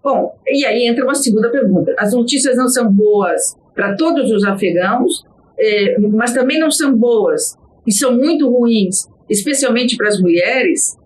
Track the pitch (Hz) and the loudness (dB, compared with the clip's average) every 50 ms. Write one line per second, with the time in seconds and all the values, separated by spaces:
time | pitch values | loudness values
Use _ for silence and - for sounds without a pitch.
0 | _ 277 262 - - - - _ _ - 285 277 285 - 202 233 240 233 233 247 | _ -2 -2 -2 -2 -4 -8 _ _ -2 -2 0 0 0 0 0 0 0 0 0
1 | 254 254 277 277 - 240 202 220 214 233 240 277 262 196 180 170 165 - - - | 0 -2 -2 -2 0 0 0 2 0 0 0 0 0 2 2 0 0 -2 -2 -2
2 | 208 208 226 247 233 240 277 269 - 277 254 240 262 240 254 254 233 214 196 202 | -2 0 0 0 0 0 -2 -2 0 0 0 0 0 0 0 0 0 2 2 4
3 | 208 208 208 202 196 175 143 - - - - _ _ _ _ - 202 202 202 - | 4 4 2 2 0 0 -2 -4 -4 -6 -8 _ _ _ _ -6 -4 -4 -2 -2
4 | 320 330 339 285 262 - 220 196 196 202 196 196 214 180 165 175 185 196 220 247 | -2 0 0 0 0 0 0 0 0 0 -2 -2 -2 -2 0 0 -2 0 -2 0
5 | - - - - - _ _ _ _ _ _ - - 214 208 208 202 185 165 - | 0 -2 -2 -4 -12 _ _ _ _ _ _ -2 0 0 2 0 0 0 2 0
6 | 208 214 208 220 240 233 240 262 254 269 302 320 320 311 302 - 320 277 262 214 | 0 2 2 0 0 0 0 0 0 0 0 0 0 0 0 0 0 0 2 2
7 | 233 240 233 220 185 165 156 156 - - - _ - - _ _ _ - 202 - | 2 2 2 2 2 0 -2 -2 -4 -8 -10 _ -20 -20 _ _ _ -2 -2 0
8 | 285 262 240 240 269 311 339 302 294 262 240 247 240 233 233 214 196 180 185 - | 0 0 2 2 2 2 2 2 2 2 2 2 2 2 2 2 0 0 -2 -6
9 | - - - _ _ - - 196 - 285 285 269 277 240 226 240 247 240 254 - | -8 -10 -16 _ _ -4 -4 -4 -2 -2 -2 -2 0 0 0 0 0 -2 -2 -2
10 | 208 208 208 190 185 175 170 175 175 214 254 262 240 - - - - - - _ | -2 -2 0 2 2 2 2 2 0 0 0 0 0 0 0 0 -2 -6 -6 _
11 | _ | _